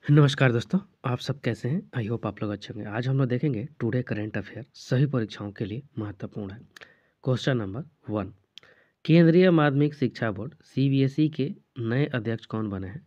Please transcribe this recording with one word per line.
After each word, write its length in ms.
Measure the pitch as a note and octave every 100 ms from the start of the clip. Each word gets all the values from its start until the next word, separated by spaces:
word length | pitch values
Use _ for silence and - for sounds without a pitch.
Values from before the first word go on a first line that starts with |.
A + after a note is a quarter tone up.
| -
नमस्कार 440 | D3 C#3+ - C3+
दोस्तों, 280 | A#2 - F#3+ - _ B2+
आप 140 | B2
सब 200 | - C3+
कैसे 300 | - A2 A#2+
हैं? 120 | E3 - B2+
I 40 | G#2+
hope 160 | A#2 A2
आप 160 | G2+
लोग 100 | G#2+
अच्छे 220 | G#2 -
होंगे। 160 | G#2+ G#2
आज 180 | G#2+ A#2+
हम 100 | C3+
लोग 100 | C3
देखेंगे 400 | B2 D#3 A2+ B2+ _
टुडे 220 | A#2 -
करंट 360 | - G#2 G#2+ G#2
अफेयर 280 | G2+ - A#2+
सभी 320 | - - B2+ C#3
परीक्षाओं 460 | C3+ G#2+ - G#2
के 140 | G2 G#2
लिए 180 | G#2+ - -
महत्वपूर्ण 520 | G#2 G2 G#2 - G2
है। 80 | G#2+ - - - _ _ _
क्वेश्चन 340 | - B2+ - B2+
नंबर 260 | G2 G2+ - _ -
वन, 220 | G#2+ F#2+ - _ - _ _ _ _ -
केंद्रीय 440 | D#3+ E3 E3 F#3
माध्यमिक 420 | E3 D3 C#3 D3
शिक्षा 360 | D3 B2 - A#2
बोर्ड 220 | G2 A#2+ -
सीबीएसई 640 | _ - C#3 C3+ C3+ C#3 D#3
के 260 | D#3 C#3 G3+ _ -
नए 260 | A2+ B2 D3
अध्यक्ष 400 | B2+ A2 A#2 -
कौन 240 | A2 G#2+
बने 180 | G2 F#2
हैं? 180 | B2